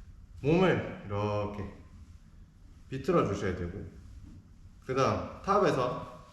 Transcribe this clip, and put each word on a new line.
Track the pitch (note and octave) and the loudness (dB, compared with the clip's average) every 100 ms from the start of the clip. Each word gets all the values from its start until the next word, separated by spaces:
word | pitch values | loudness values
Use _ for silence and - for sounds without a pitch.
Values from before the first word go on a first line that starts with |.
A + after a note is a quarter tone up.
| - - - - | -18 -20 -18 -4
몸을 | C3+ F3 F#3 C3 - - G2+ | 2 4 6 4 -2 -8 -6
이렇게 | G2+ G#2 G#2 G2+ - G2+ - - - - - - - - - - - - | -2 0 0 -2 -6 -10 -12 -18 -20 -20 -20 -20 -20 -20 -20 -20 -20 -12
비틀어 | C3+ - E3+ A2+ | -4 2 4 4
주셔야 | G2 G2+ F2 | 0 -2 -2
되고, | F2 - - - - - - - - - - - | -4 -8 -12 -14 -18 -18 -18 -18 -20 -20 -20 -16
그 | - | -4
다음 | C3 B2 G2 F2 - | 2 2 2 -2 -6
탑에서 | - G3+ F3+ C3+ B2 - - - - | 2 6 6 4 0 -2 -8 -14 -20